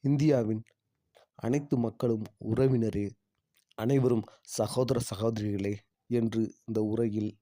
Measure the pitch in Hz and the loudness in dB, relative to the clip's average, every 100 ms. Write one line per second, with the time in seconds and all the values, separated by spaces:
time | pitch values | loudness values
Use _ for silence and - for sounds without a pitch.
0 | 143 143 151 135 110 110 - _ _ _ | 2 2 4 4 2 -2 -6 _ _ _
1 | _ _ _ _ 113 139 147 135 117 113 | _ _ _ _ -2 -2 0 -2 -2 -2
2 | 123 113 107 _ - 113 135 127 113 101 | -2 0 -4 _ -4 2 4 4 0 -2
3 | 101 - _ _ _ _ _ - 113 139 | -6 -8 _ _ _ _ _ -4 2 4
4 | 127 120 110 - - - 107 - 127 123 | 4 2 -2 -12 -14 -4 -2 0 0 0
5 | 120 95 113 113 104 101 101 104 _ _ | -2 -2 -2 -2 -4 -2 -2 -4 _ _
6 | _ 120 113 110 110 - - 110 107 110 | _ -2 0 0 -2 -4 -6 -2 0 0
7 | 117 104 107 104 | -2 -2 -4 -8